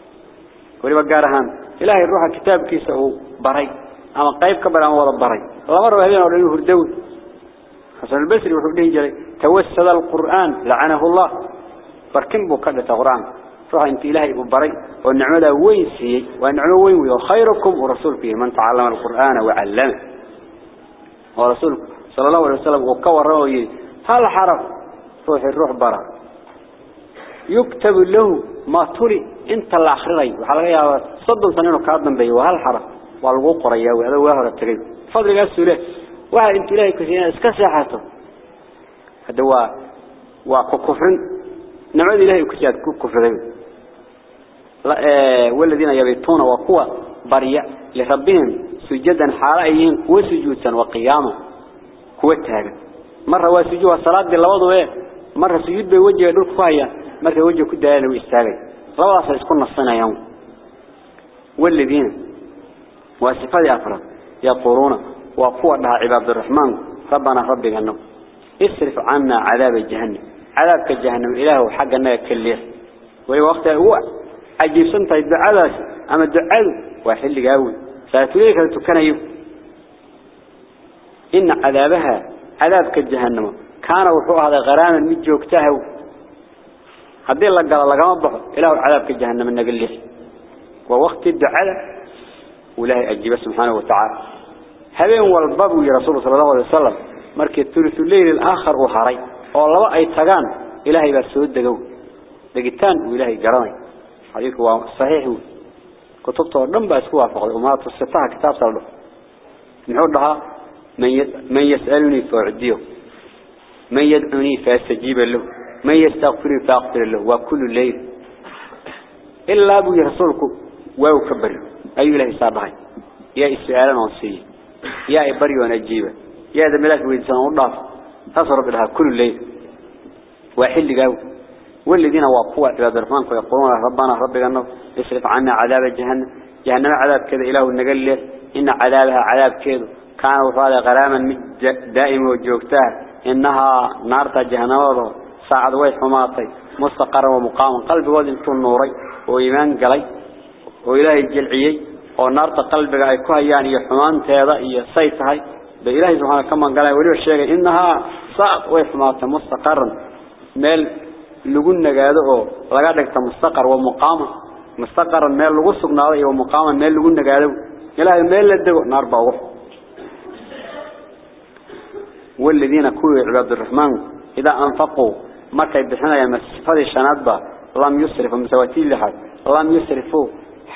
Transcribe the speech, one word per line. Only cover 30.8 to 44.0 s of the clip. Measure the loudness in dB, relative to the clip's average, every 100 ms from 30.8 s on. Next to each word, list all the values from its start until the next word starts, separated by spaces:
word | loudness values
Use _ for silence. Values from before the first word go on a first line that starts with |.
| 2 0 -4 -6 -2
soddon | 0 0
sano | 0 0
inuu | 0 0
ka | 0
dambeeyo, | 0 0 2
waa | 2 2
hal | 0
xaraf. | -2 -4 -8 -18 -20 -6
Waa | -2
lagu | 0 0 0
qorayaa, | 0 0 0 0
waa | 0
adoo | 2
waa | 2
hore | 2 0 -4
tagay. | -4 -4 -8 -18 -6
Fadligaas | -2 2 2 0 2
uu |
leeyahay. | 2 0 -4 -16 -20 -20 -2
Waxa | 2 2 2
inta | 0
Ilaahay | 0 0
ku | 0
siiyay | -4 -2 -2
iska | 0 -2
seexato. | 2 2 2 -2 -8 -14 -20 -20 -20 -20 -20 -20 -20 -20 _ _ _ -8
Hadda | -2
waa, | 2 2 0 -6 -18 -20 -20 -20 -20 -18 0
waa | 0 0
ku | -2
kufrin. | -2 0 0 0 -4 -12 -14 -20 -20 -20 -6
Nicmada | 0 2 4
Ilaahay | 4 2
ku | 0 -2
siiyay | -2 -2
ku | -6 -8
kufriday. | -4 0 0 0 -8 -18 -20 -20 -20 -20